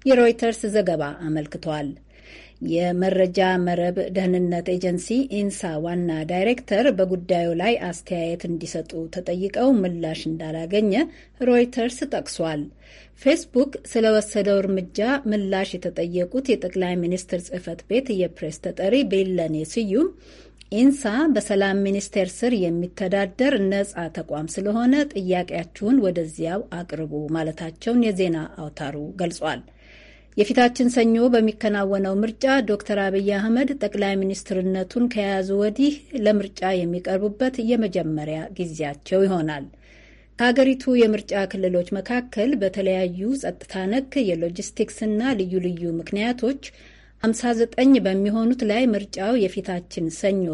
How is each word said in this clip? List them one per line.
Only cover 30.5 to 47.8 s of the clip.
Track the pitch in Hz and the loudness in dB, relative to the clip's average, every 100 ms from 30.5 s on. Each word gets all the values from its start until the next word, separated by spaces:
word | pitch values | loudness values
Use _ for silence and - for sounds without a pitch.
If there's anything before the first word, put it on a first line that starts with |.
| 254 240 247 240 | 6 4 4 2
ሰኞ | 247 226 226 247 | 4 4 6 6
በሚከናወነው | 240 220 - 214 208 196 196 190 196 | 6 4 2 0 0 0 0 0 0
ምርጫ | 220 - 269 269 | 0 0 2 2
ዶክተር | 214 208 - 208 | 2 -2 -2 0
አብይ | 196 196 196 | 0 0 0
አህመድ | 196 220 240 285 277 | 0 2 2 0 -2
ጠቅላይ | 208 208 196 196 | -2 0 0 0
ሚኒስትርነቱን | 190 196 - 185 185 185 185 240 240 | -2 -4 -4 -2 0 -2 -2 0 0
ከያዙ | 214 196 190 190 196 | 0 0 0 0 0
ወዲህ | 208 214 285 294 - 269 | 0 2 0 0 -6 0
ለምርጫ | 208 208 196 - 185 | 2 2 0 -4 -2
የሚቀርቡበት | 185 170 175 180 190 208 208 254 254 | 0 0 -2 -2 -2 -2 -2 -2 0
የመጀመሪያ | 226 240 208 180 156 151 151 156 - | 0 2 0 0 -2 -4 -4 -6 -8
ጊዜያቸው | 190 175 156 147 147 - 190 | -8 -8 -6 -6 -8 0 2
ይሆናል። | 196 180 156 147 135 - - - - - _ - | 4 2 -2 -4 -8 -16 -20 -20 -20 -20 _ 0
ከሀገሪቱ | 240 247 262 262 - | 2 6 4 4 4
የምርጫ | 247 220 208 - 202 190 | 6 6 4 -2 -2 -2
ክልሎች | 196 185 180 175 | -2 0 0 0
መካከል | 196 190 247 247 214 240 262 | -4 -4 -4 -4 -2 0 2
በተለያዩ | 196 202 190 185 180 180 214 269 | 0 0 0 0 0 -2 -4 -4
ጸጥታ | 180 180 - 190 190 | -6 -8 -8 -4 -2
ነክ፣ | 254 269 285 | -2 -2 -2
የሎጂስቲክስና | 208 165 170 180 - - 214 - 214 214 254 | 0 0 -2 -6 -8 -4 -4 -2 -2 0 0
ልዩ | 220 185 185 | 0 -2 -2
ልዩ | 180 170 170 | -2 -4 -4
ምክንያቶች | 165 160 202 233 247 233 277 - - - - - _ | -4 -4 -2 -2 -2 -2 -4 -10 -20 -20 -20 -20 _
ሀምሳ | 226 220 240 | -2 0 0
ዘጠኝ | 226 233 - | 0 0 4